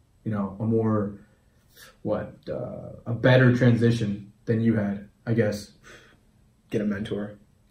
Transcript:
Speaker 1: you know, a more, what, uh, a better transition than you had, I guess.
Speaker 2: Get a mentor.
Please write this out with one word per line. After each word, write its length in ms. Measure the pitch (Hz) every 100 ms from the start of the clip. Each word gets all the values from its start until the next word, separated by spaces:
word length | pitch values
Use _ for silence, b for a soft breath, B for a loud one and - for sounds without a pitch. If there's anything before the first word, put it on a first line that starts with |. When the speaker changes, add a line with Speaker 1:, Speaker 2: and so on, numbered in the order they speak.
| _ _
Speaker 1:
you 60 | -
know, 260 | 104 98 95
a 40 |
more, 540 | 110 113 110 107 101 101 - _ _ _ _ b b b
what, 340 | - - - - -
uh, 420 | 73 - - - - -
a 60 |
better 420 | 117 131 127 127 120
transition 760 | 123 110 117 113 104 101 - _
than 160 | - 113
you 140 | 113 107
had, 320 | 101 98 - _ -
I 80 |
guess. 380 | 113 104 101 - _ b b b b _ _ _ _ -
Speaker 2:
Get 100 | 110
a 40 |
mentor. 540 | 104 101 110 101 104 - _ _ _